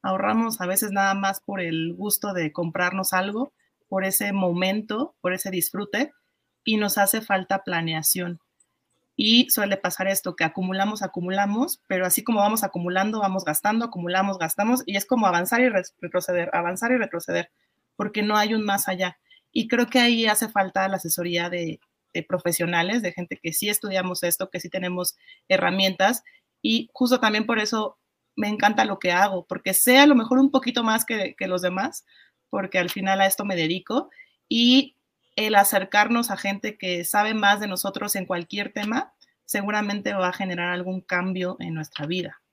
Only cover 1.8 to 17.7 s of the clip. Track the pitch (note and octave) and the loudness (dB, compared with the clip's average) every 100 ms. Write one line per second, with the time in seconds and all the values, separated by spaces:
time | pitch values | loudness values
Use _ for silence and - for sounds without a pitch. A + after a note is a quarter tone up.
1.8 | E3 F3 G#3 - G3+ F3+ D#3 D3+ E3+ F#3 | -4 -6 -4 -2 -2 -4 -4 -4 -4 -2
2.8 | F3+ F#3+ F#3+ F#3 G3 G#3+ C#4 _ _ _ | -2 -2 -2 -2 -2 -4 -6 _ _ _
3.8 | _ F#3+ F#3+ F#3+ G3+ G3 F3+ F3 F#3 G#3 | _ -4 -2 -2 -2 0 0 0 0 -2
4.8 | G#3+ G#3+ D4+ _ - - D4 F#3 E3 F#3 | -4 -6 -6 _ -6 -4 -4 -4 -4 -6
5.8 | G3+ G3+ D4 _ _ _ _ _ - A3 | -6 -4 -4 _ _ _ _ _ -2 0
6.8 | G3+ G#3 G3 A3 A3 F#3+ F#3 G3 F#3+ E3+ | 0 2 2 0 0 -2 0 -4 -2 -4
7.8 | E3 D#3+ D#3 F#3 F3+ E3+ _ _ _ _ | -2 -2 -2 -2 -4 -8 _ _ _ _
8.8 | _ _ _ - G#3+ A#3 B3+ - G3+ G3 | _ _ _ -2 4 4 4 0 0 0
9.8 | F#3 - F#3+ G3 F#3 E3+ D#3+ - F#3 F#3+ | -2 -2 -2 -2 -4 -2 -2 -2 -4 0
10.8 | G3 G#3+ F#3+ - F3 F#3+ G3+ G#3+ E4 - | -2 -2 -6 -6 -2 0 0 0 -2 -4
11.8 | _ F#3 F#3 G3 - A3 G3+ A3 G3 F3+ | _ -2 0 0 0 2 4 2 -2 -4
12.8 | F3 F#3 G#3 G#3+ G3 F#3 D#3+ D3+ G#3 A3 | -2 0 0 0 0 0 -2 -2 0 0
13.8 | A#3 F#3 F3 F#3 G3 F#3+ E3 - G#3+ B3+ | -2 -6 -2 0 0 -2 -4 -2 0 0
14.8 | - G3 - A#3+ G3+ E3+ F3+ A#3+ B3+ G3+ | 0 -6 0 2 4 2 0 2 4 2
15.8 | - _ F3 F3+ - F3 F3+ E3+ F3 F#3 | -4 _ -6 -4 -2 -2 0 -2 -2 -4
16.8 | A#3 B3+ G#3+ E3+ - E3+ E3+ _ _ | -2 0 -2 -6 -4 -4 -4 _ _